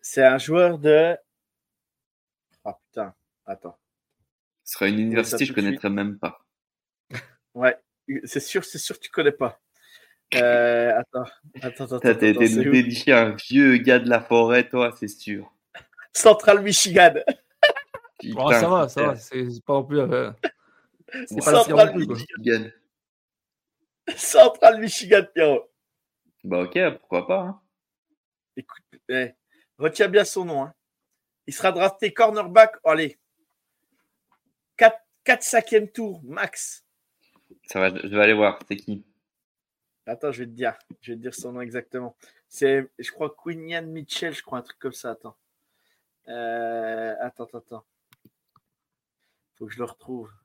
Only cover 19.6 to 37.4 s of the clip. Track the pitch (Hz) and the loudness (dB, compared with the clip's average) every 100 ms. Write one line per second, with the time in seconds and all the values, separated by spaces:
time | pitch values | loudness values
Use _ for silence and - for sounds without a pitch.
19.6 | - 139 139 147 127 123 120 113 - _ | -4 -4 -2 -4 -2 -4 -6 -8 -12 _
20.6 | _ _ _ _ _ 262 247 - 151 151 | _ _ _ _ _ -16 -12 -4 2 4
21.6 | 156 156 160 180 139 117 - - 113 113 | 4 6 6 4 -6 -8 -12 -8 -2 -2
22.6 | 110 _ _ _ _ _ _ _ _ _ | -4 _ _ _ _ _ _ _ _ _
23.6 | _ _ _ _ - - - - 247 - | _ _ _ _ -16 -10 2 6 6 6
24.6 | 220 220 214 - 196 202 180 - 156 131 | 4 4 -6 -8 2 2 2 0 0 0
25.6 | - _ _ _ _ _ _ _ 95 87 | -4 _ _ _ _ _ _ _ -8 -6
26.6 | 90 170 180 - _ 87 90 190 185 196 | -4 -2 -2 -2 _ -6 -2 -4 -4 -14
27.6 | _ _ _ _ _ _ _ _ _ - | _ _ _ _ _ _ _ _ _ -20
28.6 | - - _ _ _ 131 127 _ _ _ | -20 -20 _ _ _ -6 -6 _ _ _
29.6 | _ _ 151 156 196 196 202 - 175 147 | _ _ -6 0 2 2 0 -4 -6 -6
30.6 | 139 _ _ _ _ _ _ _ - - | -8 _ _ _ _ _ _ _ -18 -4
31.6 | 190 175 190 190 214 - 226 214 185 180 | -2 0 -2 -2 -8 2 2 2 2 6
32.6 | 220 - 165 156 156 - _ _ _ _ | 6 4 -2 0 -2 -8 _ _ _ _
33.6 | _ _ _ _ _ _ _ _ _ _ | _ _ _ _ _ _ _ _ _ _
34.6 | _ - 220 220 _ _ - 233 - 233 | _ 4 4 4 _ _ -2 -2 2 -2
35.6 | 220 220 208 - 220 175 127 156 202 - | 2 0 0 -10 -12 -12 -16 -10 -10 -10
36.6 | - - _ _ _ _ _ _ | -16 -16 _ _ _ _ _ _